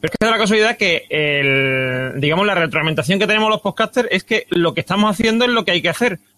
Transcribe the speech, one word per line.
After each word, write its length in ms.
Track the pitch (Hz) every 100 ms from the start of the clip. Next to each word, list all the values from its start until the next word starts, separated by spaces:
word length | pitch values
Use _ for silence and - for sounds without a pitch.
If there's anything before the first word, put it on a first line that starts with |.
Pero 100 | 160
es 60 | -
que 60 | 220
da 60 |
la 60 | 226
casualidad 400 | 214 220 220 233
que 280 | 196 165 -
el, 1120 | 151 147 143 139 135 135 131 131 127 131 139
digamos, 240 | 143 160 202
la 80 |
retroalimentación 640 | 185 165 156 156 160 143 190
que 80 | 208
tenemos 240 | 214 220
los 120 | 214
podcasters 480 | 202 - 220 - 226
es 120 | 185
que 220 | - 220 -
lo 260 | 175 170 160
que 60 |
estamos 280 | - 190 214
haciendo 360 | 208 226 226 247
es 60 |
lo 140 | 240 214
que 60 |
hay 100 | 175
que 80 | 165
hacer, 300 | 160 240 180 _